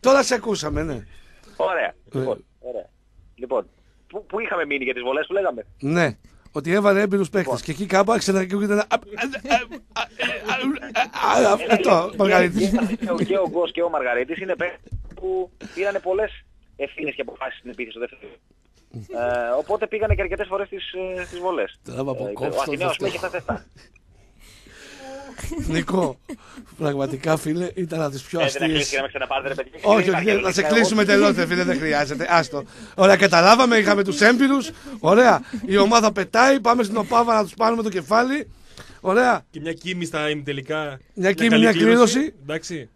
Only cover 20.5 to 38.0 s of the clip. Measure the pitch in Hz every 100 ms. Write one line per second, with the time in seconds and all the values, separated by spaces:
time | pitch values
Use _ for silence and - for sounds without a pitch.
20.5 | 190 196 196 - 185 185 185 180 175 180
21.5 | 170 98 - - 123 139 127 104 104 131
22.5 | - 139 143 180 156 196 175 180 175 -
23.5 | 110 - - - _ _ _ _ _ -
24.5 | - - - - 269 262 269 277 262 -
25.5 | 330 - 311 254 185 165 127 _ 285 -
26.5 | - - - 156 139 139 135 165 156 156
27.5 | 160 180 185 175 160 151 135 - 170 147
28.5 | 135 156 156 143 139 135 143 131 139 135
29.5 | 135 131 - 214 214 185 175 196 202 185
30.5 | 180 160 226 214 214 202 202 208 - 170
31.5 | 175 180 - 160 147 147 151 170 170 160
32.5 | 143 - - - - 196 190 190 170 180
33.5 | 233 254 233 202 202 196 170 208 240 269
34.5 | 277 320 - 294 262 160 202 247 170 175
35.5 | 240 226 196 202 233 220 208 214 220 262
36.5 | 277 220 240 214 220 196 233 233 226 196
37.5 | - 220 233 220 185